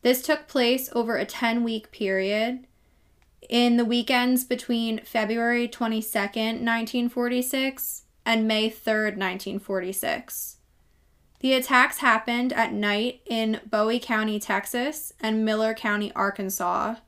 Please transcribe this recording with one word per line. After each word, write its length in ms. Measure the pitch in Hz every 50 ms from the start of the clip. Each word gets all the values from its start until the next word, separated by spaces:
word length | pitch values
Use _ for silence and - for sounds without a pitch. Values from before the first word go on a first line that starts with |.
| -
This 180 | 240 254 247
took 260 | - - 311 302 -
place 440 | - - 277 247 233 254 262 262 - -
over 240 | 240 233 220 226
a 80 | - -
ten-week 680 | - - - 247 226 226 240 233 233 226 220 214 -
period 760 | - - 214 190 190 190 190 196 208 214 220 233 254 254 - _ _ _ _ _ _ _ _ _ _ _ _ _ _ _ - -
in 280 | - 240 240 240 240
the 80 | 240 240
weekends 580 | 214 240 240 226 - 262 247 247 247 254 247 254
between 560 | - 254 247 - - 240 233 226 226 220 214 -
February 640 | - - 226 214 202 220 233 233 233 240 240 240
twenty-second, 960 | 233 240 - 240 226 220 220 220 - - 220 202 202 - 233 220 220 226 -
nineteen 480 | 240 233 226 226 226 226 - 247 240 240
forty-six, 960 | - 254 240 240 247 247 247 - - 262 262 269 269 269 - - - - _ _ _ _ _
and 240 | 233 226 226 220
May 220 | 220 220 214 220 226
third, 480 | 220 - - 233 220 214 214 214 202
nineteen 400 | 208 190 185 185 196 - 196 -
forty-six. 1000 | 196 - - 196 190 180 185 196 - - - - - - - - - - - - _ _ _ _ _ _ _ _ _ _ _ _ _ _ _ _ _
The 160 | - 262 262
attacks 420 | 262 254 269 277 247 254 294 -
happened 560 | - 294 254 226 226 226 - 233 240 247 254 -
at 180 | - 226 -
night 500 | 220 202 208 208 202 208 220 247 247 - _
in 360 | - 233 226 220 220 220 - -
Bowie 340 | 208 220 214 214 220 233 247
County, 400 | 240 - 240 214 214 214 214 208
Texas, 720 | - - 202 196 202 - - 240 247 285 302 - - - - _
and 240 | - 220 220 220 220
Miller 300 | 214 214 214 220 220 220
County, 380 | 220 - 214 208 208 208 196 -
Arkansas. 840 | - 196 196 196 - 196 190 196 - 190 175 180 190 - 208 233 233 _